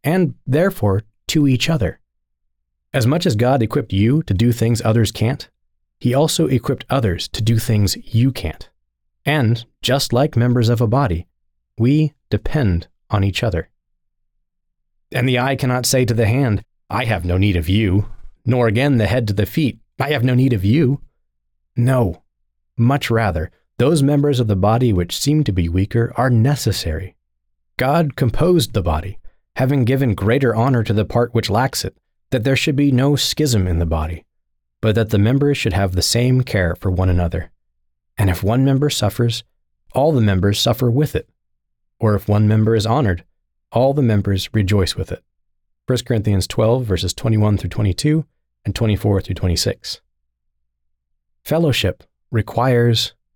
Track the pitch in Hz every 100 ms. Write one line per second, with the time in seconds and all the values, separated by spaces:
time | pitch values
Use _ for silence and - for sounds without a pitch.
0 | - 185 165 - - 135 190 - 107 98
1 | - _ - 156 143 127 - 160 92 -
2 | _ _ _ _ _ _ _ _ _ 139
3 | 117 160 175 107 120 135 113 147 110 95
4 | 107 147 - 87 117 117 113 117 113 113
5 | 107 - 110 139 - _ _ _ _ _
6 | 120 127 156 - 156 131 - 131 - 139
7 | 113 95 - - 110 113 - 110 98 -
8 | - 113 131 127 82 - - _ _ _
9 | _ _ - 151 113 117 - _ - 135
10 | - 120 143 - 123 123 113 117 117 127
11 | 135 85 - _ _ _ _ - 113 151
12 | 156 - - 101 - 156 117 85 - _
13 | - 104 98 92 113 85 - _ _ _
14 | _ _ _ _ _ _ _ _ _ _
15 | - - 127 123 127 135 131 127 120 131
16 | 123 113 110 123 135 104 - _ - 113
17 | 123 98 87 90 101 90 80 98 104 92
18 | 104 - - - - 123 117 107 143 127
19 | 101 120 110 101 104 - 143 - _ -
20 | 139 147 127 123 135 113 95 135 135 139
21 | - _ _ _ _ _ _ - 120 131
22 | 107 80 _ _ _ _ _ - 117 -
23 | - 113 110 82 82 _ _ - 123 165
24 | 139 147 143 127 113 95 101 117 123 95
25 | 87 - - 151 135 92 85 90 98 117
26 | 117 - 127 120 117 147 - 104 - 78
27 | 95 - _ _ _ _ _ - 127 156
28 | 156 - 127 - 165 180 127 107 87 78
29 | 92 - - - _ - 127 139 120 131
30 | 135 98 98 131 135 110 123 127 104 107
31 | 104 120 120 120 - 104 131 - 98 -
32 | _ _ _ 131 113 135 - 135 143 123
33 | 135 143 - - 147 113 90 85 85 80
34 | 78 80 - _ _ _ _ _ 110 107
35 | 110 104 104 135 143 143 - 90 98 92
36 | - 117 123 127 127 104 87 - 98 87
37 | 92 90 85 82 80 _ _ _ _ _
38 | _ - 98 87 95 120 135 135 147 -
39 | 104 - 117 113 - _ _ _ _ -
40 | 147 143 107 95 92 101 - 117 127 120
41 | 151 - - _ _ _ _ _ _ -
42 | 113 101 - 104 107 110 110 113 110 123
43 | 120 85 - _ _ _ _ 117 131 143
44 | 127 104 98 98 - 110 95 104 92 -
45 | - - _ _ _ _ _ _ - 127
46 | - 117 110 98 - - 110 127 120 90
47 | 92 - - 110 107 101 87 - 104 87
48 | 151 156 151 _ _ _ - - 113 98
49 | 104 98 - 98 92 85 - - - -
50 | _ _ _ _ _ _ _ _ _ _
51 | _ _ _ _ - 156 165 - 92 -
52 | _ _ _ 120 104 - 127 120 120 113
53 | - - _